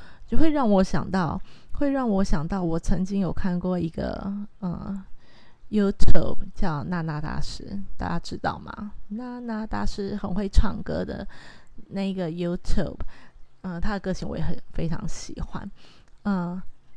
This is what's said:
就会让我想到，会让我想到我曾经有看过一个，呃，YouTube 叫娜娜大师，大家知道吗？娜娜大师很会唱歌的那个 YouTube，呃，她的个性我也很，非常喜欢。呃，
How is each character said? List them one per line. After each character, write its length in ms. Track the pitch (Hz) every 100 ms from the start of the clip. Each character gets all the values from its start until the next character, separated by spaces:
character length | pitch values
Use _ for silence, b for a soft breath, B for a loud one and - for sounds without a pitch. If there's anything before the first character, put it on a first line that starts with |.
| B B -
就 100 | -
会 140 | 320
让 180 | 294 240
我 160 | 196
想 260 | 190 175 -
到， 300 | 190 160 190 B B B
会 180 | - 285
让 180 | 269 247
我 140 | 196
想 240 | 196 170 160
到 160 | 190
我 160 | 175 165
曾 260 | - 156
经 160 | 185 196
有 120 | 180
看 260 | - 190 175
过 200 | 180 180
一 100 | 170
个， 440 | - - - 196 202 202 -
呃， 440 | 185 170 - 196 190 - b b b b -
YouTube 680 | 208 196 - - 175 - - -
叫 300 | - 190 147
娜 160 | - 180
娜 200 | 160 151
大 200 | 151 64
师， 400 | - - - 202 196 -
大 120 | -
家 100 | 170
知 180 | - -
道 200 | - -
吗？ 340 | - - 208 - -
娜 300 | 208 247 247
娜 260 | 240 214 220
大 180 | 208 202
师 300 | - 202 208
很 180 | 185
会 140 | 180 196
唱 340 | - 214 -
歌 220 | - -
的 220 | - 64 - B B B B - -
那 260 | 190 196
个 160 | 190 170
YouTube， 680 | 175 175 180 - - 165 - - B B - - -
呃， 180 | 185 170
她 140 | 220
的 60 | 202
个 140 | 190
性 140 | 185 170
我 80 | -
也 60 |
很， 140 | 165 165 -
非 160 | - 160
常 180 | 160 -
喜 320 | - - -
欢。 280 | 170 - 202 B B B B -
呃， 400 | 208 190 175 185 - - -